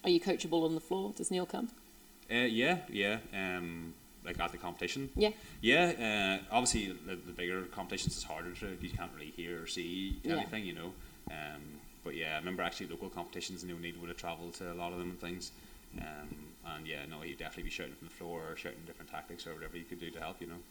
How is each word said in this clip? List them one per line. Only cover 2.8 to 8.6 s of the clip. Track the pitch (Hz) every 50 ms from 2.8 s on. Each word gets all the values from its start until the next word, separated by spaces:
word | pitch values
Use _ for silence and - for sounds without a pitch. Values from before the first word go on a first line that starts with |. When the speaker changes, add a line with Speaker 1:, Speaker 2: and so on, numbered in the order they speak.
| - -
Speaker 2:
yeah. | 117 101 98 101 107 113 - - -
Um, | 98 95 92 92 90 87 85 85 82 82 82 82 - - - - - -
like, | - - -
at | 85 85 -
the |
competition. | 85 - 87 87 - 90 90 - 135 139 135 -
Speaker 1:
Yeah. | - 208 208 214 - - - - -
Speaker 2:
Yeah. | - 110 131 160 175 175 165 - 117 110 107 104 98 95 95 95
Uh, | - - 107
obviously, | 120 123 123 - 113 101 95 90 - 76
the, | 92 95
the | 85 85 90 87
bigger | 87 90 87 92 95 92
competitions | 87 - 101 92 92 101 92 - - -
is | - -
harder | - 80 80 85 87 90
to, | -